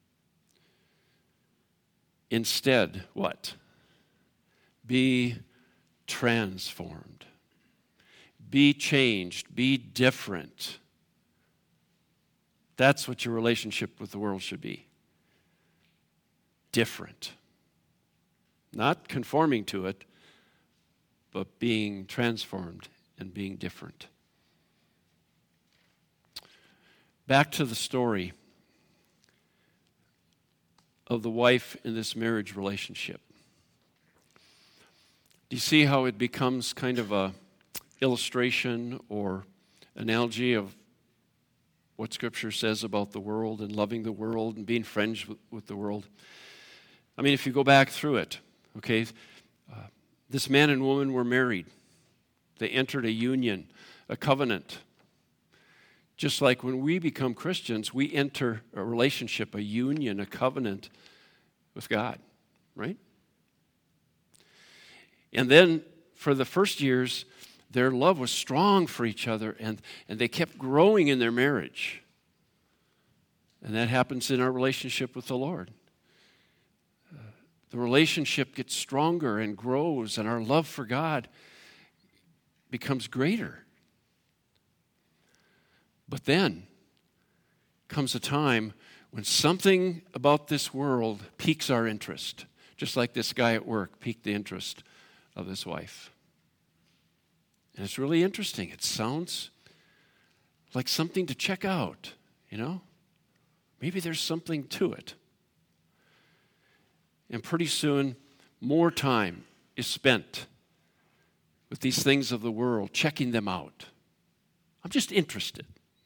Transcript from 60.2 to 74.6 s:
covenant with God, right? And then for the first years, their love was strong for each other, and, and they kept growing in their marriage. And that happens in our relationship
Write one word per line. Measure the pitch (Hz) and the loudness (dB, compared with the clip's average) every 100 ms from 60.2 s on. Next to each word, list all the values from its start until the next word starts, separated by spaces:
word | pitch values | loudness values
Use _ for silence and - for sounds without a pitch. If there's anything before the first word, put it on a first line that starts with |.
| 98 | -6
covenant | - 131 135 117 98 - _ - - _ _ _ _ _ - | -2 -2 0 -4 -6 -10 _ -20 -20 _ _ _ _ _ -14
with | - | -4
God, | 110 117 - - _ _ _ _ 95 | -2 -2 -6 -16 _ _ _ _ -10
right? | 113 220 _ _ _ _ _ _ _ _ _ _ _ _ _ _ _ _ - - - - - _ _ 117 | -8 -8 _ _ _ _ _ _ _ _ _ _ _ _ _ _ _ _ -20 -20 -20 -20 -20 _ _ 0
And | 127 | 8
then | 151 180 160 - - _ - | 10 10 6 -2 -20 _ -6
for | 151 135 | 0 2
the | 127 | 2
first | 180 196 - | 2 0 2
years, | 139 127 127 - - - - - _ | 2 2 0 -4 -10 -20 -20 -20 _
their | 127 131 | 0 2
love | 127 165 170 | 4 4 4
was | 123 | 0
strong | - - 135 202 196 165 | -4 -2 2 4 4 2
for | - | -2
each | 117 104 120 | -4 -2 -4
other, | 110 110 - | -4 -4 -6
and, | 110 107 - - - | -8 -8 -12 -18 -10
and | 110 | -2
they | 120 | -2
kept | - 175 - | 0 -4 -4
growing | 131 143 190 214 147 | 0 6 8 8 6
in | 131 | 4
their | 117 | 2
marriage. | 120 139 127 71 - - - _ _ _ _ _ _ _ _ _ _ _ _ _ _ _ _ | 2 2 2 -4 -8 -10 -10 _ _ _ _ _ _ _ _ _ _ _ _ _ _ _ _
And | - 110 | -6 -2
that | 117 | 2
happens | 127 127 127 - | 2 2 -2 -2
in | 127 | 0
our | 127 | 0
relationship | 127 | 2